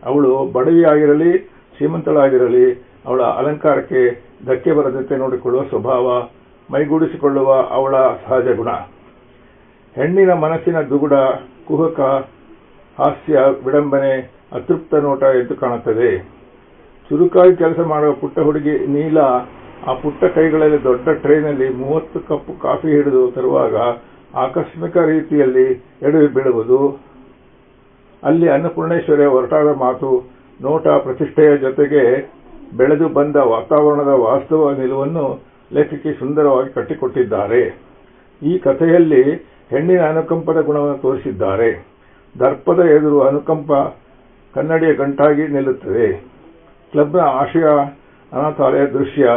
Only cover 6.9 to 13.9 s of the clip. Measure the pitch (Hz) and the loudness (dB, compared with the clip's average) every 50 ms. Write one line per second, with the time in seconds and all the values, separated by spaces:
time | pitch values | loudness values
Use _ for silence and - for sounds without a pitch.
6.9 | 151 160 165 - - - - 143 139 139 135 135 135 135 127 - - 123 135 135 | 0 -2 -2 -2 -4 -4 -4 -2 0 0 2 2 2 0 0 -2 -4 -4 -2 0
7.9 | 135 135 131 127 117 - - - 131 131 123 123 117 104 113 113 - - - - | 0 2 2 0 0 -2 -6 -2 -2 -2 0 0 -2 -2 -2 -6 -6 -8 -10 -14
8.9 | - - - - - _ _ _ _ _ _ _ _ _ _ _ _ _ _ _ | -20 -20 -20 -20 -20 _ _ _ _ _ _ _ _ _ _ _ _ _ _ _
9.9 | _ - 135 156 180 196 196 185 180 160 156 156 165 160 165 170 170 160 151 139 | _ -6 -4 -2 2 2 4 4 4 2 0 -2 -2 -2 -2 -2 -2 -2 -4 -2
10.9 | 135 143 139 147 139 139 131 131 127 - - - - - - - - 143 160 165 | -2 -2 0 2 2 2 2 2 -2 -4 -8 -18 -20 -20 -8 -6 -2 -2 -2 -2
11.9 | 165 - 139 131 135 135 135 - - _ - - - - _ _ - - - _ | -2 -2 -2 0 0 -2 -4 -8 -18 _ -20 -20 -20 -20 _ _ -20 -20 -20 _
12.9 | _ - 135 143 143 - - - 151 139 131 139 135 - 123 127 139 147 147 143 | _ -2 -2 -2 -2 -2 -6 0 2 2 4 2 0 0 -4 -2 0 0 0 0